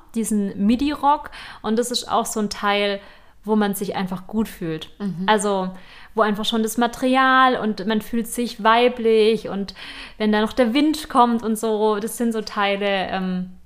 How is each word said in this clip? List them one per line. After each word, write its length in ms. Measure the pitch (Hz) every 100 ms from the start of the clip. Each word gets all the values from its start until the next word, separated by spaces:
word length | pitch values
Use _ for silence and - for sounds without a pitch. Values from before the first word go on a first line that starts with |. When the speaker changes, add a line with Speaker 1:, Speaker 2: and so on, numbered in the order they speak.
| - 226
Speaker 1:
diesen 500 | 214 208 196 196 202
Midi-Rock. 640 | 247 285 294 277 294 294 - - -
Und 160 | 208 226
das 140 | 240
ist 180 | 233 -
auch 160 | 220 220
so 140 | 220
ein 100 | 208
Teil, 500 | - 202 202 202 202 - - - -
wo 120 | 208 214
man 200 | 202 196
sich 200 | 196 -
einfach 320 | 180 185 -
gut 200 | 214 214
fühlt. 420 | - 165 156 - -
Speaker 2:
Mhm. 260 | 202 165 190
Speaker 1:
Also 420 | 214 202 196 185 185 - - - 214
wo 60 |
einfach 240 | 208 202 208
schon 180 | 226
das 140 | 220 240
Material 760 | 233 - 254 262 262 262 262 254
und 280 | 214 208 190
man 140 | 220
fühlt 260 | - 233 226
sich 360 | - 233 -
weiblich 840 | 214 226 247 240 226 220 214 220 -
und 260 | 190 196 - - - - -
wenn 140 | 214
da 80 | 208
noch 100 | 220
der 200 | - 240
Wind 340 | 262 302 302 -
kommt 320 | 262 240 233
und 140 | 226 220
so, 420 | 226 214 214 208
das 180 | 220 -
sind 160 | 233
so 80 | 220
Teile, 440 | 214 - 202 196 202 196 180
ähm, 440 | 190 185 185 180 -